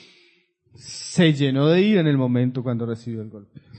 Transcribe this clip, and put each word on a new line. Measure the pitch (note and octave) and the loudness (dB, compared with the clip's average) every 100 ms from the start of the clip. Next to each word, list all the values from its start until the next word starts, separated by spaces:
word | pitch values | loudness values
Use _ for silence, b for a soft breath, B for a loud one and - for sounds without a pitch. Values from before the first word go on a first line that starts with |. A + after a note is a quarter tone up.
| b b b b b _ _ - | b b b b b _ _ -20
se | - - - - E3+ | -20 -16 -4 2 2
llenó | C#3 C#3 C3+ D3 | 4 0 2 2
de | F3+ | 4
ira | G#3 G#3 | 4 2
en | D#3+ | 2
el | C#3 | 2
momento | B2+ B2 B2 B2+ | 2 0 0 -2
cuando | B2 A#2 A#2 | -6 -4 -6
recibió | A2+ A#2+ A2+ | -8 -10 -12
el | G#2+ | -12
golpe. | G#2+ G2+ - - | -16 -20 -20 -20